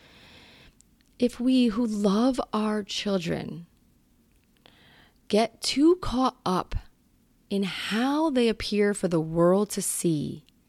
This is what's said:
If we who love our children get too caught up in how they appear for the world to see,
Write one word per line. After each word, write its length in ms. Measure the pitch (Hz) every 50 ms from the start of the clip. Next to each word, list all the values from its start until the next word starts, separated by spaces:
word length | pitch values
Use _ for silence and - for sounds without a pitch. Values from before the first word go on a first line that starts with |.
| - - - - - - - - - - - - - - _ _ _ _ _ _ _ _ _ -
If 220 | 247 233 - -
we 280 | 240 254 262 254 247 233
who 160 | 196 233 247
love 560 | 220 214 202 202 202 190 214 240 269 254 269 - - -
our 320 | 214 214 214 214 214 202
children 840 | - - - - 208 196 185 160 170 165 139 - - - 165 170 _ _ _ _ _ _ _ _ _ _ _ _ _ _ _ _ _ _ _ _ - _ _ _ _ _ _ _ _ _ _ _
get 340 | - - 208 233 - _ -
too 360 | - - - 262 294 330 359
caught 400 | 359 - - 233 254 262 254 - _ -
up 300 | 180 185 175 - - - - - - _ _ _ _ _ _ _ _ _ _ _ -
in 140 | 156 196 202
how 640 | 180 - - - - 190 220 247 269 285 302 320 330
they 180 | 262 254 240 226
appear 460 | 214 - - - 208 202 208 208 208
for 140 | - - 180
the 120 | 175 160
world 480 | 156 160 160 170 170 175 185 202 208 202
to 120 | - 202 180
see, 640 | - - - - 175 160 147 143 143 135 151 - _ _ _ _